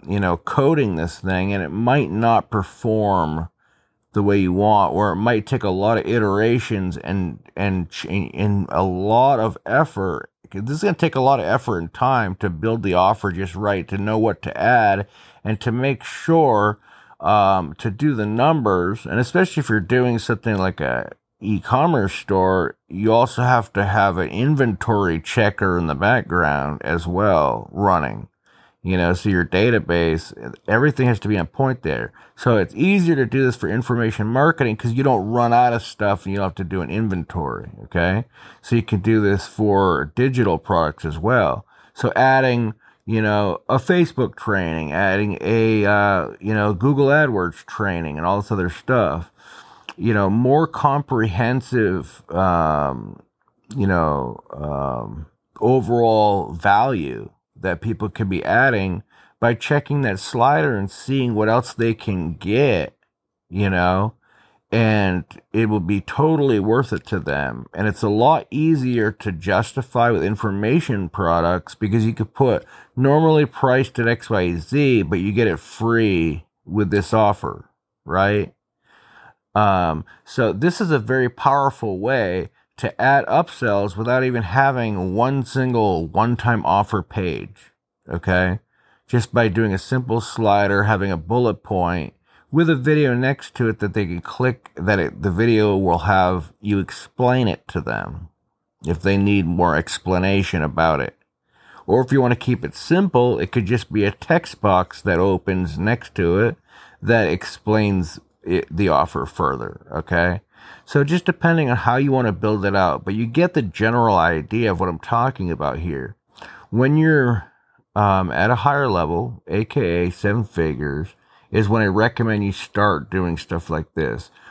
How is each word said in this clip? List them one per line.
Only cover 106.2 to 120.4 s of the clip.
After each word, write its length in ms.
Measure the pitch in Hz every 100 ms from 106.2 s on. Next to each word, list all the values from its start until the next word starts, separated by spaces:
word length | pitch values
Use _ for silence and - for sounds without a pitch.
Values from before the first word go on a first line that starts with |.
| 85 92
it 160 | 117 - _ - - -
that 260 | 143 117 92
explains 920 | 90 - - - 110 104 95 82 - - _
it, 240 | - 90 - 82
the 140 | 98
offer 380 | 71 80 - 67
further, 580 | - 73 65 53 - -
okay? 500 | 80 - 87 87 92 - _ - - -
So 180 | 147
just 220 | 139 175 -
depending 440 | 170 170 165 139
on 80 | 120
how 180 | 120 127
you 140 | 139
want 160 | 131 117
to 60 |
build 320 | 87 110 107 98
it 100 | 98
out, 300 | 92 67 -
but 80 |
you 120 | 104 117
get 280 | 131 175
the 80 | 160
general 560 | 104 - 110 120 117 95
idea 540 | 82 80 76 110 113
of 80 | 87
what 100 | 92
I'm 100 | 82
talking 500 | - 117 131 - 90
about 300 | 80 73 67
here. 360 | 82 69 62 - _ - - - -
When 280 | 110 131 151
you're, 540 | 156 151 123 110 - _ _ _ _ 104
um, 360 | 101 95 92
at 180 | 62 104
a 60 | 120
higher 340 | 143 143 135
level, 540 | 92 78 85 120 107 -
A 180 | 95 113
K 420 | 147 92 85 87
A 40 |
seven 320 | - 101 113